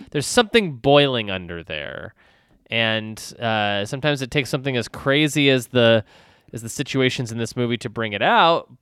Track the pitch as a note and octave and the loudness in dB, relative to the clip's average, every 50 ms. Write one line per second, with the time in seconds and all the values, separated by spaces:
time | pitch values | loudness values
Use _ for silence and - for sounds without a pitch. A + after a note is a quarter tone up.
0 | - - - D3 - - - A#3+ A#3+ G3+ - A3+ G3+ E3 C3+ A2+ - C#3 C#3+ C#3+ | -12 -8 -6 -6 -4 0 2 2 2 4 2 0 0 0 -4 0 4 6 6 6
1 | C#3+ C3+ B2+ A#2 G#2+ G2+ F#2+ F#2 F2+ F2+ F2 E2 E2 - D#2+ D2+ C2+ - - - | 6 4 2 -2 -2 -4 -4 -6 -6 -8 -10 -10 -10 -8 -8 -8 -8 -10 -10 -12
2 | - - - _ _ _ _ _ _ _ _ _ _ - A2+ A#2 A2+ A2+ A2 A2 | -14 -16 -18 _ _ _ _ _ _ _ _ _ _ -4 0 0 0 0 0 -2
3 | A2 A2 A2 - - - - - A#2+ A2+ A2 G#2+ G#2 G#2 G2+ G2+ G#2 - C#3+ C3 | -4 -8 -10 -12 -14 -16 -10 -6 -4 -2 0 0 0 0 0 -2 -4 -6 -6 -4
4 | C#3+ D3+ D3 C3 C3+ B2 - D3 B2 - D3+ C3+ B2+ C#3 B2+ A#2+ G#2+ - - - | -2 -2 -2 -2 -4 -4 -2 -2 -2 -2 -4 -4 -4 -2 -2 -2 -4 -4 -8 -6
5 | - C#3 C3+ D3 D#3 C#3+ - D3+ C#3+ C#3 C3 B2+ A#2 - - B2 A#2 A#2 A2+ A2 | -2 0 2 2 2 2 2 2 4 4 4 2 0 0 2 4 4 6 4 4
6 | - _ - - _ _ _ _ _ _ - A#2 A2+ A2+ - - C3+ - - C3 | 2 _ -12 -20 _ _ _ _ _ _ -14 -12 -12 -10 -8 -8 -6 -4 0 0
7 | B2+ B2+ - - B2 G#2+ A2+ A#2 A2+ - - B2+ A#2+ A#2 A#2+ A2+ - A2+ G2 A#2 | 0 0 0 -2 -6 -6 -6 -6 -6 -6 -4 -4 -2 -2 -2 -4 -6 -8 -6 -6
8 | A2+ G#2+ G2+ G2 B2+ F#3 A#3+ A3 F3 E3 C#3+ A2+ - - B2 - | -6 -4 -2 -2 0 2 4 4 4 4 2 0 -2 -8 -16 -8